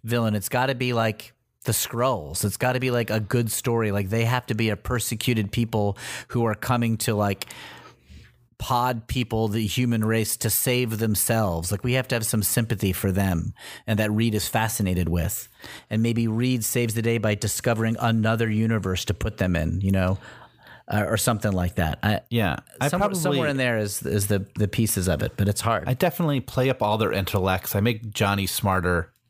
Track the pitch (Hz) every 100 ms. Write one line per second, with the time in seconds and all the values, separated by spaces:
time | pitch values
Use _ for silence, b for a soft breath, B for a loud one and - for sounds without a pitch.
0 | 113 120 113 104 - 123 131 127 123 120
1 | 113 104 - _ _ _ - 107 - 117
2 | 127 113 73 80 101 - 123 127 127 123
3 | 110 110 107 123 113 - - 117 110 101
4 | 95 113 117 127 - 110 110 101 - 123
5 | - 110 - 113 101 - 117 110 104 98
6 | B B B 127 117 104 - 123 117 110
7 | - 104 104 98 - B B B B B
8 | B B B B _ - - 123 123 120
9 | 113 127 120 110 110 110 110 123 123 117
10 | 110 113 107 - 113 - - 123 120 110
11 | 110 104 - 113 104 82 85 104 123 127
12 | 127 120 110 113 101 - 113 104 98 90
13 | 98 92 95 85 90 - B B - 107
14 | 107 107 117 104 - 113 110 - 98 90
15 | 85 85 82 - - B B B B 107
16 | 113 117 113 110 127 127 110 123 120 110
17 | 113 113 107 104 107 - - 113 113 113
18 | 117 113 110 113 113 107 113 113 92 90
19 | - 95 113 - 92 85 82 92 95 95
20 | 92 95 B B B B B B B 104
21 | 101 110 - 110 107 92 87 - 80 -
22 | 104 107 - 117 98 69 - - 139 180
23 | 202 190 170 - 151 135 127 113 104 -
24 | - 104 101 101 101 - 104 - 110 -
25 | 90 78 104 - 101 104 117 107 73 127
26 | 175 - 160 143 - - 131 127 104 107
27 | 107 - 95 101 92 95 - 101 110 110
28 | 113 - 101 101 95 - 101 92 90 85
29 | 85 _